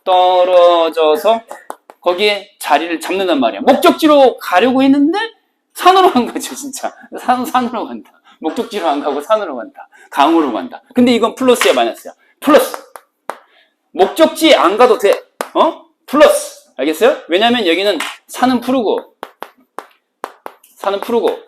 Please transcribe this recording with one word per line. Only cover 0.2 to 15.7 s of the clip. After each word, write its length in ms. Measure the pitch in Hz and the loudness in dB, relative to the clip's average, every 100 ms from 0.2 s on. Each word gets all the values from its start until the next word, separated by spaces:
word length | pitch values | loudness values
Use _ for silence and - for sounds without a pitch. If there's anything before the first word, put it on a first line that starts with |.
| 185 185 180 180 175 170 165 160 156 151 180 226 - - - - - - | 2 2 2 4 4 4 0 0 0 2 0 -2 -4 -20 -20 -20 -20 -8
거기에 560 | 175 180 208 202 196 - | -4 -2 0 -2 -8 -12
자리를 420 | - 147 170 160 | -2 -2 -2 -8
잡는단 400 | - 185 185 151 | -6 -4 -2 0
말이야. 200 | 117 101 | -2 0
목적지로 720 | 160 285 349 - 311 294 254 - | 2 4 2 2 4 4 4 2
가려고 460 | - 180 247 254 | -2 0 2 2
했는데 360 | 269 277 285 392 453 - _ _ _ | 2 2 2 0 -4 -10 _ _ _
산으로 380 | - 359 381 370 | -2 2 4 4
간 160 | 262 226 | 2 -4
거죠, 280 | 302 - | -6 -12
진짜. 400 | 254 277 - - - - - | -12 -14 -10 -12 -12 -18 -10
산, 280 | - 247 247 | -4 -4 -2
산으로 400 | 254 233 233 160 | -4 -4 -6 -10
간다. 260 | 117 - _ _ - | -14 -18 _ _ -10
목적지로 480 | 160 196 - 202 165 | -8 -6 -8 -6 -4
안 120 | 143 | -2
가고 200 | 147 139 | -4 -6
산으로 360 | - 214 196 127 | -2 -2 -4 -12
간다. 320 | 104 - - _ - | -14 -18 -20 _ -8
강으로 420 | - 143 165 - | 0 2 2 0
간다. 300 | 104 85 - _ | -4 -10 -16 _
근데 200 | - 247 | 0 2
이건 200 | 233 220 | 2 -2
플러스야, 380 | - 254 - 196 | -2 0 2 2
마이너스야? 400 | 131 117 - - - _ _ | 0 -2 -4 -16 -20 _ _
플러스. 360 | - 294 - - - - _ _ - - _ _ _ _ _ | 2 2 2 -8 -18 -20 _ _ -16 -16 _ _ _ _ _
목적지에 640 | 156 190 - 320 - 320 180 | -2 -2 2 0 2 2 4
안 200 | 156 208 | 2 2
가도 220 | 247 202 | 2 2
돼. 140 | 196 - - - - | 0 -2 -4 -14 -6
어? 320 | 165 214 | -2 -2